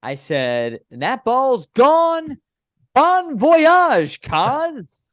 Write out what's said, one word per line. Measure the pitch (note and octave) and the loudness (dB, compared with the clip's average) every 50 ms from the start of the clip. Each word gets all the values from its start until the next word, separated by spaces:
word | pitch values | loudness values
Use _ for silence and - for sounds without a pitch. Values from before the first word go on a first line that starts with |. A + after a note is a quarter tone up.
| - | -10
I | B2 C#3 | -10 -12
said, | C3+ - - D#3+ C#3 C3 B2 A#2+ A#2+ A#2+ A#2 A#2 A#2 _ _ | -12 -8 -6 -4 -2 -2 -2 -2 -2 -4 -4 -6 -10 _ _
And | - A#2+ | -14 -8
that | C#3 E3+ B3+ B3 _ | -6 -6 -6 -4 _
ball's | - A#3 B3+ C4+ C4+ B3+ A3 D3+ | -2 0 0 0 0 -2 -2 -4
gone. | _ _ - A#3+ C#4 D#4 E4 E4 E4 E4 E4 D#4+ D#4 C#4+ - _ _ _ _ _ _ _ _ _ _ _ | _ _ 2 2 4 4 2 2 0 -2 -4 -8 -12 -16 -18 _ _ _ _ _ _ _ _ _ _ _
Bon | B3 D4 E4+ F4+ F#4 F4+ E4+ D4+ | 2 2 4 2 0 -2 -4 -6
voyage, | G#3+ G3+ D4+ E4+ E4 D4+ D#4+ F4 F4+ F4+ E4+ C4 F#3 D#3+ C#3+ - - | -2 2 4 4 4 6 4 4 4 4 2 2 0 -2 -2 -6 -14
Cos. | - - - D#3 E3+ G#3+ B3+ D4 D#4+ E4+ D#4+ C4+ F3+ C3+ - - _ _ | -12 -6 -2 -2 -2 0 -2 -4 -6 -6 -8 -10 -18 _ -20 -20 _ _